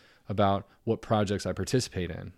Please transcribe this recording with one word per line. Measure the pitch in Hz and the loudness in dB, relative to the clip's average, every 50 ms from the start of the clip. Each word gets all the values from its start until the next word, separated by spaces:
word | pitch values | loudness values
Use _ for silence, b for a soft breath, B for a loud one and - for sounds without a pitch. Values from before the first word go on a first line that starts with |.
| b b b b b b | b b b b b b
about | 104 98 101 98 98 98 - - b b b | 0 2 4 4 4 2 -2 -8 b b b
what | 110 110 - | -2 -2 -2
projects | - - 113 107 104 95 104 92 - | 0 2 2 2 2 2 0 -2 -2
I | 95 90 | -4 -4
participate | - 95 - - 127 120 - - 95 87 85 | -4 -2 0 0 0 0 -2 -4 -6 -6 -4
in, | 87 92 95 95 - | -6 -8 -12 -14 -14